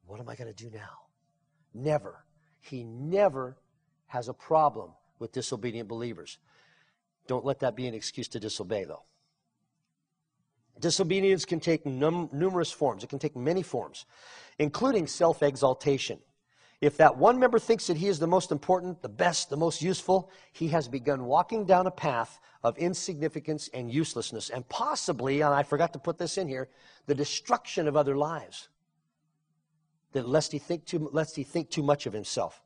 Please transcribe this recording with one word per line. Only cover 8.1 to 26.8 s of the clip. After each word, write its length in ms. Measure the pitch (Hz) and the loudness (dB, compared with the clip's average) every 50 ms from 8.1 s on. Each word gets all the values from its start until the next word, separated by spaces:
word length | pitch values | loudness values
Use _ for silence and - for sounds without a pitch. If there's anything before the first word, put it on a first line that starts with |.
| - - 117 - | -8 -8 -10 -8
to 100 | - 113 | -8 -8
disobey, 440 | 98 110 - - 101 90 110 101 92 | -6 -6 -6 -6 -4 -4 -4 -4 -4
though. 200 | 73 76 - _ _ _ _ _ _ _ _ _ _ _ _ _ _ _ _ _ _ _ _ _ _ _ _ _ _ _ _ _ _ _ _ _ _ _ - | -6 -12 -16 _ _ _ _ _ _ _ _ _ _ _ _ _ _ _ _ _ _ _ _ _ _ _ _ _ _ _ _ _ _ _ _ _ _ _ -4
Disobedience 680 | - 170 156 - 190 160 196 196 190 196 190 170 - | -2 0 2 2 2 2 2 4 4 4 4 2 0
can 140 | - 175 160 | -4 -4 -2
take 260 | - 170 165 151 - | 0 0 0 0 0
num-, 440 | 143 131 127 143 160 170 175 170 - | -6 -2 0 2 2 2 0 -4 -4
numerous 400 | 135 143 175 190 185 175 165 - | -2 0 0 0 2 0 -2 -2
forms. 320 | - - 151 131 107 95 110 | -2 0 0 0 0 -2 -10
It 40 | - | -10
can 100 | 139 131 | -8 -4
take 160 | - 147 - | -4 -4 -4
many 260 | 123 123 151 175 190 | -2 -2 0 0 0
forms, 460 | 175 - - 123 92 71 - - - _ _ - - - - - - - _ | -2 -2 -6 -6 -6 -6 -12 -18 -20 _ _ -20 -20 -20 -20 -20 -20 -16 _
including 480 | - 151 147 - - 240 269 262 202 160 | -2 -2 -2 0 0 2 2 2 2 0
self-exaltation. 1120 | 131 - - 175 165 - - 147 143 135 127 139 131 131 - - 147 139 131 - - 104 - _ _ _ _ _ _ _ _ _ _ _ _ | -2 0 2 4 2 4 4 2 0 2 2 2 2 2 2 0 0 0 0 -2 -6 -8 -10 _ _ _ _ _ _ _ _ _ _ _ _
If 160 | 147 147 147 | 2 2 6
that 180 | - 160 147 - | 8 8 8 8
one 240 | 127 156 220 247 254 | 8 6 6 6 6
member 200 | 254 247 233 220 | 4 4 4 2
thinks 280 | - - 233 - - | 4 4 0 2 2
that 100 | - 170 | -2 0
he 100 | 151 185 | 0 2
is 100 | 202 190 | 0 2
the 100 | 143 165 | 2 2
most 240 | 165 180 190 - - | 4 4 2 2 2
important, 520 | 160 143 - - 185 180 175 180 175 - - | -4 -2 2 2 2 2 2 -6 -8 -8 -12
the 40 | |
best, 440 | 113 104 113 175 175 165 - - - | -12 -2 2 2 2 2 0 -4 -4
the 40 | 139 | -2
most 280 | 147 165 165 156 - 147 | 0 0 0 0 0 -2
useful, 480 | 180 185 - - - 185 190 185 - - - - _ | -2 -2 -2 2 2 2 2 2 -4 -18 -20 -20 _
he 180 | _ - 165 160 | _ -4 -2 0
has 180 | 160 165 135 | 0 0 0
begun 380 | 120 123 135 117 147 139 131 127 | -2 -6 -2 0 0 -2 0 0
walking 400 | 120 139 165 180 - 226 220 208 | 2 2 2 2 2 -2 -4 4
down 200 | 175 190 180 185 | 6 6 6 6
a 60 | 185 | 2
path 480 | 180 - 147 151 127 117 113 - - - _ _ _ _ - | -2 -2 -2 0 0 0 -2 -4 -8 -20 _ _ _ _ -2
of 140 | 117 - - | -2 0 0
insignificance 920 | 165 175 185 - - - 175 139 151 156 - 151 135 - 156 151 - - | -2 -2 -2 -2 -6 -8 -4 -4 -4 -4 -4 -6 -6 -6 -6 -6 -6 -10
and 220 | - 127 120 117 120 | -8 -8 -8 -2 -2
uselessness, 560 | 151 160 143 - 120 110 - 120 110 - - | -2 -2 -2 -4 -6 -6 -6 -8 -8 -8 -6
and 180 | 120 127 123 | -8 -8 -8
possibly, 720 | _ - - 233 294 302 - - - 160 110 123 135 139 147 | _ -4 -2 -2 0 -2 -2 -2 -4 -4 -2 0 0 2 4
and 120 | 151 147 143 | 4 4 4
I 80 | 143 | 4
forgot 320 | 147 - 151 143 135 - - | 2 2 2 2 2 0 0
to 60 | 151 | -6
put 180 | - 170 165 | -4 -6 -4
this 220 | - 175 160 - 196 | -2 -4 -4 -2 -4
in 80 | 185 | -4
here, 220 | 143 131 131 131 - _ _ | -4 -6 -8 -8 -10 _ _